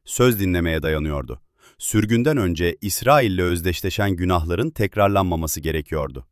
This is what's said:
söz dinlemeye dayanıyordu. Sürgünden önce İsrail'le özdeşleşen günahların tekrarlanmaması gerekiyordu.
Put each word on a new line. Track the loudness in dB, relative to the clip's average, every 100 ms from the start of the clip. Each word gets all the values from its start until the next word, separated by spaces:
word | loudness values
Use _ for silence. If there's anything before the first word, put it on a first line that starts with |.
söz | -6 2 2 4
dinlemeye | 2 2 0 -2
dayanıyordu. | -2 -2 -2 -4 -8 -12 _ _ _ -12
Sürgünden | -2 0 2 2 2 2
önce | 0 0 0 -2
İsrail'le | -6 -2 4 4 4 2
özdeşleşen | 0 0 -2 -2 -4 -2 -2
günahların | 0 0 0 0 -2 -4
tekrarlanmaması | -2 -2 2 2 4 0 -2 -4 -4
gerekiyordu. | -4 -4 -4 -6 -6 -10 -18